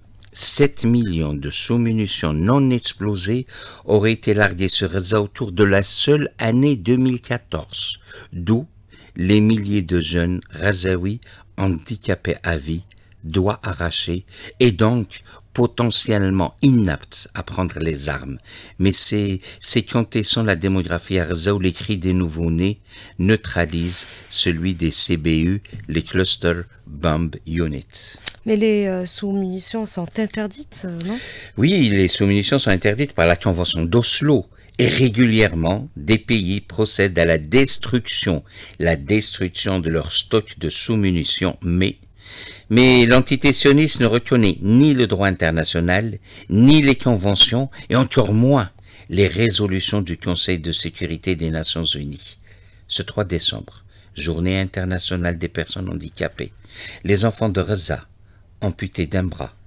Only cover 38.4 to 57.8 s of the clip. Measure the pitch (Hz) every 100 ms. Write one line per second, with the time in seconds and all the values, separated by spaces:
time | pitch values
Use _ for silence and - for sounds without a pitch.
38.4 | - - - - 82 80 69 107 107 -
39.4 | 92 - 104 95 80 80 73 - - 110
40.4 | - - 82 - - 110 98 87 76 -
41.4 | 92 - 87 87 95 - - - - -
42.4 | - - - 110 127 123 117 127 131 135
43.4 | 143 127 143 143 156 - 117 117 - 127
44.4 | 107 87 98 117 151 135 113 92 98 90
45.4 | 82 82 80 85 85 92 113 104 - -
46.4 | - 101 127 156 139 131 127 113 95 101
47.4 | - 117 135 - - 113 127 - 104 107
48.4 | 123 143 95 - - - - 90 95 80
49.4 | 117 104 104 92 - 104 87 82 - 90
50.4 | - 90 80 80 85 - 87 82 - 87
51.4 | 80 80 78 85 82 73 71 71 - -
52.4 | - - - - - - 98 - 101 87
53.4 | - 53 - - - - - - 76 82
54.4 | 87 95 95 - 92 90 - 92 87 85
55.4 | 85 - 80 - 90 82 80 - 80 -
56.4 | - - - - - - - 98 110 -
57.4 | 113 95 87 104